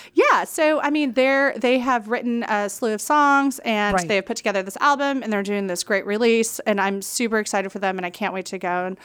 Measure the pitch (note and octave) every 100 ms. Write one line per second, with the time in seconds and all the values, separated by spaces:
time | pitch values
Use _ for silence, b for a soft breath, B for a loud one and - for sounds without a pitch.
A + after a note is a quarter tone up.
0 | B E4 C#5 F#3+ F3+ - D#4 D4+ C#4+ D4+
1 | C#4 B3+ C4 C4+ C#4 A3 B3 B3+ B3+ A#3+
2 | G#3+ A#3+ A#3+ A#3 - G#3 G3+ - A3+ G#3+
3 | - D4+ C#4+ C#4 C#4 - A#3+ G#3+ G#3 F#3
4 | E3+ G3 F#3+ A3 A3 G3 F#3+ - D4 C#4
5 | C#4 C4+ A3 G3+ G3 G3+ F#3+ F3 - G3
6 | G3 G#3 A#3 A3+ A3 - - G3+ G3 G3
7 | - - A3+ A3 G#3 G3+ F#3+ G3+ F#3+ F#3
8 | F3 - G3 F#3 F3+ F#3 F3+ F3+ F#3 F#3